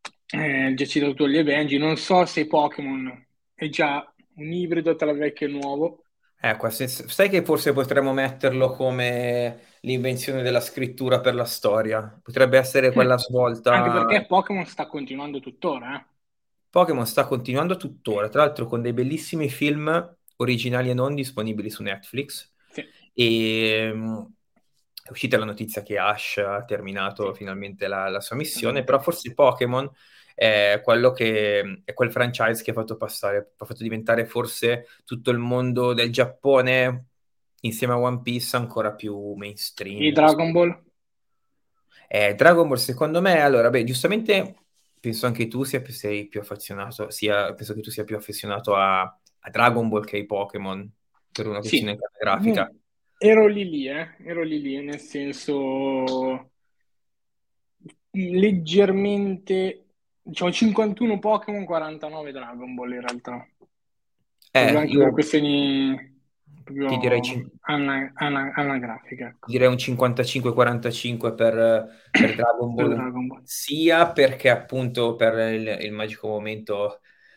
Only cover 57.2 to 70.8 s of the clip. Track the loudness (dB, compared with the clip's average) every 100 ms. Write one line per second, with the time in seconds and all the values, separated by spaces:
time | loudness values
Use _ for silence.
57.2 | _ _ _ _ _ _ -20 _ _ -6
58.2 | -2 2 4 2 0 4 4 4 0 0
59.2 | -2 -4 -4 -2 -2 -6 _ _ _ _
60.2 | -14 -4 -2 2 2 2 0 0 0 0
61.2 | 2 0 0 -8 -4 -4 -4 -8 -10 -10
62.2 | -12 -12 -14 -14 -12 -10 -8 -8 -8 -10
63.2 | -10 -12 -14 _ _ _ _ _ _ _
64.2 | _ _ _ 4 6 4 4 6 6 6
65.2 | 2 2 2 2 2 0 0 -2 -8 _
66.2 | _ _ _ -20 -12 -4 -2 0 2 2
67.2 | 0 -6 -10 -12 -6 -2 -2 -2 -6 -6
68.2 | -4 -4 -4 -4 -2 -2 -6 -12 -14 -12
69.2 | -12 -14 -4 2 2 2 -2 0 0 0
70.2 | -2 -2 0 2 2 2